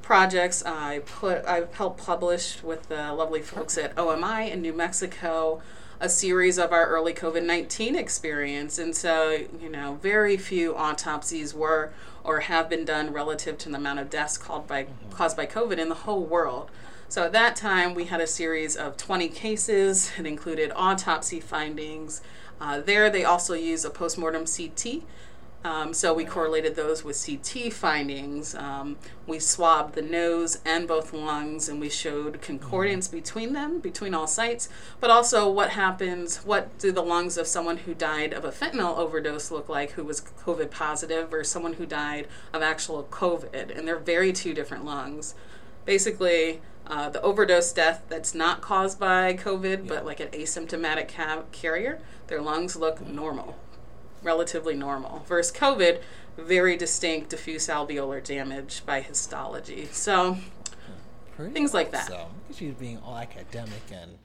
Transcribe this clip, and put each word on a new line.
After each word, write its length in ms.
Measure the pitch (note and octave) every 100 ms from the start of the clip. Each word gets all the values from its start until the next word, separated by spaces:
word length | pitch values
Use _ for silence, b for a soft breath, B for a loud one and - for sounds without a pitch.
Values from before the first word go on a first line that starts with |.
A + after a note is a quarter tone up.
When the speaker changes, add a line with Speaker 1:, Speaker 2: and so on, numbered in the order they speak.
Speaker 1:
projects. 600 | - G3+ F#3+ F#3 F3+ F3+ -
I 340 | D#3 D3 D3 D3
put, 380 | - G3 F3+ -
I've 260 | F3 E3+
helped 300 | - F#3+ F#3
publish 580 | - E3+ F3 F3 - -
with 260 | E3 D#3+ -
the 240 | D3+ D3
lovely 300 | D3+ D#3+ D#3
folks 360 | D3+ D#3+ D#3+ E3
at 140 | C#3+ -
O 140 | E3+
M 140 | D#3+
I 180 | F#3 A3
in 180 | A3 F3+
New 120 | E3
Mexico 880 | D#3+ E3+ F#3 F#3 - F3 D#3+ D#3+ D#3+ B B B B
a 60 | F3+
series 480 | - F#3 F#3 F#3 F3+
of 140 | E3+
our 140 | E3+ E3
early 260 | D#3+ E3
covid 320 | E3 E3 E3
nineteen 500 | E3+ E3+ - - A3+
experience. 840 | D#4 - - D#3+ D3 C#3+ C#3+ D3 -
And 180 | E3 D#3+
so, 400 | F3 D#3+ D#3+ D#3 - E3
you 80 | E3
know, 300 | D3+ C#3+ D3
very 340 | F#3+ G#3+ G#3 G3
few 360 | - F#3 E3+
autopsies 800 | D#3+ D3+ D3+ E3 D3+ - E3 D3
were 380 | D3+ D#3 D#3 D#3 B B B
or 160 | - D#3
have 280 | D3+ E3 E3
been 140 | E3 D#3+
done 260 | D#3 D3+
relative 440 | D3 D3+ D3+ - D3+
to 100 | D#3
the 80 | C#3+
amount 220 | C#3+ C#3+
of 100 | C#3
deaths 300 | D3+ D3+ -
called 280 | - D#3 C#3+
by, 180 | C#3
Speaker 2:
Mm-hmm. 260 | C#3 B2+ G#2
Speaker 1:
caused 260 | - E3 E3
by 80 | C#3+
covid 300 | A3 A#3 E3+
in 120 | D#3+
the 40 | D#3+ -
whole 180 | G3+
world. 460 | D#3+ E3+ D#3 B2 D3 B B B B
So 140 | -
at 80 | E3+
that 220 | A3 A#3
time, 380 | A3 G#3+ F#3 F3+
we 100 | F3 E3+
had 140 | E3+
a 60 | E3
series 500 | - E3 D#3+ D#3 -
of 200 | D3 -
twenty 320 | - F#3 E3
cases. 840 | - A3 G#3+ - G3+ G3 F#3+ - -
It 60 |
included 480 | D#3+ D3+ F3 D#3 D#3
autopsy 640 | - F#3 F#3 F#3 D#3 - E3
findings. 840 | - D#3 D3+ D3+ D#3 D#3 D#3 - B B B -
Uh, 220 | D3+ C#3+
there, 300 | D3+ G#3 G#3+
they 140 | G3
also 280 | E3+ F3 -
used 320 | E3 E3 D#3+
a 60 | D3+
postmortem 560 | - E3+ F3 D#3+ D#3+ E3
C 220 | - E3
T. 300 | - A#3 D4 - B B B B -
Um, 300 | E3+ D#3 D#3
so 220 | E3+ F3
we 100 | D#3+
Speaker 2:
Right. 80 | D#3
Speaker 1:
correlated 420 | F3+ D#3+ D#3 D#3
those 300 | D3+ D3+ D#3
with 120 | D3+ C#3+
C 200 | - C#3
T 320 | - B3+ A#3
findings. 880 | A3 F3 D3+ C#3+ C#3 C#3+ D3 D3+
Um, 420 | - C#3 C#3 C#3 C#3+ B B -
we 120 | D#3
swabbed 560 | D3+ - E3 D#3 D3+
the 60 | D#3
nose 580 | D3+ E3+ E3+ E3+ E3 -
and 240 | E3 E3 E3+
both 240 | D#3+ D#3+
lungs, 560 | D#3 D3+ D3 D3+ D#3 D3+
and 100 | D3
we 120 | D3
showed 500 | - D#3+ D3 D3+ D3+
concordance 680 | - C#3 C#3 F#3 G3 F#3+ F3+
Speaker 2:
Mm-hmm. 80 | E3
Speaker 1:
between 360 | - A3 A#3
them, 260 | C#4+ D4 E4+
between 360 | F#3 - G3+
all 120 | E3+ -
sites, 440 | - A#3 A#3 - B B B
but 100 | A#3
also 400 | A#3 A#3+ A#3 G3+
what 180 | G3 G3+
happens, 680 | G#3 F#3+ F#3 F#3 F3+ F3 - G3
what 320 | G3 G3 -
do 140 | G3
the 100 | F3+
lungs 340 | E3+ E3+ F3 F3
of 100 | D#3+
someone 300 | F3+ E3+ E3+
who 160 | F3+
died 400 | D#3+ D#3 D3+ D3+
of 100 | - D3+
a 40 |
fentanyl 460 | - D4+ B3+ F3+ E3
overdose 540 | E3 D#3 D3+ D3 -
look 180 | D#3 C#3+
like, 220 | D3 C#3+
who 140 | -
was 180 | D3+ D3
covid 480 | - - - E3 D3+
positive, 580 | - D#3 D3+ D#3+ D#3+ E3
versus 220 | D#3+ D3+
someone 220 | F3 E3+
who 100 | D#3+
died 420 | D#3+ D3 D3 D3 C#3+ B B
of 80 | D#3+
actual 420 | D#3 D#3 - D#3 C#3+
covid? 680 | - F3+ E3+ B2 C3 - -
And 100 | D#3+
they're 120 | E3
very 340 | E3 E3+ F#3+
two 220 | F#3 F3+
different 320 | D3+ C#3+ C#3+ D3
lungs. 480 | C#3+ C3 D3+ D3+ - B B B B
Basically, 800 | - G3 A3 - F3+ E3+ D#3+ D#3+ B B -
uh, 240 | D3+ D3
the 100 | -
overdose 500 | G3+ G3 F#3+ F3 F3
death 320 | - D#3+ E3 -
that's 260 | E3 -
not 280 | E3 D#3+ F3
caused 360 | - F#3+ F#3+ F#3+
by 360 | F#3+ F#3 F#3
covid, 460 | F#3 G3+ F#3+ F#3+ F#3+
Speaker 2:
Yeah. 40 | F#3+
Speaker 1:
but, 120 | D#3+ D#3
like, 140 | C#3+
an 80 | D3+
asymptomatic 800 | D3+ D#3 - D#3+ E3 E3 D#3 -
ca-, 340 | - D#3 D#3+ D#3+
carrier, 480 | - E3 E3 A#3+ D#4+ B B -
their 120 | D#3
lungs 360 | D3+ D#3+ F3+ F3
look 220 | D#3+ D#3+
Speaker 2:
Mm-hmm. 160 | D3
Speaker 1:
normal, 420 | C#3+ D#3 C3+ - - - - - - - -
relatively 520 | E3+ E3 E3+ E3+ D#3+
normal. 500 | C#3+ C#3 C#3 B2+ - -
Versus 240 | F3 E3+ -
covid, 440 | C#4 B3+ F3 E3+ B B B -
very 400 | E3 F3+ F#3 F3
distinct 540 | E3 - E3+ D#3+ D#3
diffuse 380 | - - D#3 D#3+
alveolar 540 | D3+ C#3+ C#3+ C3+ A2+
damage 600 | - C#3 C3+ C3+ C3+ -
by 160 | - C#3
histology. 880 | C3+ D3 - C#3+ C3 A2+ - - D3
So, 440 | - - F#3+ F3+ F#3 - - - B B B B - - -
Speaker 2:
Pretty 160 | E3
Speaker 1:
things 180 | D#4 D4
like 180 | F#3+ D3+
that. 180 | C#3 -
Speaker 2:
awesome. 180 | F2+ E2 C3 -
Look 80 | C#4+
at 40 |
you 120 | D#3
being 260 | B2+ B2+ A2+
all 180 | A#2+ A#2
academic 680 | A#2 G2 F#2 A#2 A2+ G#2+ G2+
and 260 | F#2+ E2+ F2